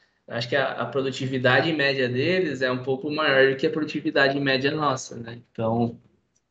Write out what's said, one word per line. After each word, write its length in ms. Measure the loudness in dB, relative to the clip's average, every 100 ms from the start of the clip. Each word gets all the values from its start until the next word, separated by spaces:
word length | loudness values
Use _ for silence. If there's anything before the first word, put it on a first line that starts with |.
| _ _ -10
Acho 220 | -8 -2
que 60 | 0
a, 160 | 0
a 120 | -2 -4
produtividade 840 | -2 -4 -4 -4 0 4 4 2
média 360 | 0 0 0 0
deles 520 | 0 0 0 0 0
é 100 | -2
um 120 | 0
pouco 280 | -2 -4 -4
maior 400 | -2 2 6 6
do 60 | 4
que 100 | 0
a 40 |
produtividade 680 | -2 -4 -4 -2 2 2 2
média 320 | 0 0 0
nossa, 460 | 0 -2 -2 -6 -12
né? 240 | -12 -14 -14
Então, 480 | -4 -2 0 0 -4 _ _ _ _ _